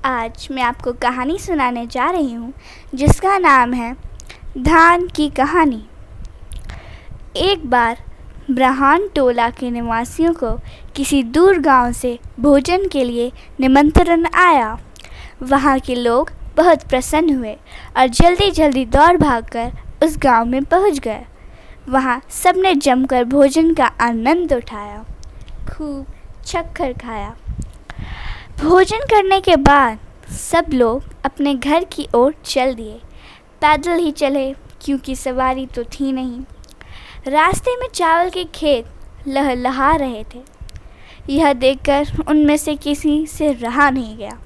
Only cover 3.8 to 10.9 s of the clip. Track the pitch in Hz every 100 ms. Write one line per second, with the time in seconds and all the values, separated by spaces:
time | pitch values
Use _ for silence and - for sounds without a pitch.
3.8 | 233 262 - - - - - 262 262 320
4.8 | 330 349 359 - 302 - 269 349 311 226
5.8 | - - - - - - - - - -
6.8 | - - - - - - 370 392 277 247
7.8 | 233 233 - - - - - 254 262 262
8.8 | 277 330 403 302 254 240 233 - 247 233
9.8 | 233 226 247 - 330 330 233 220 - -
10.8 | -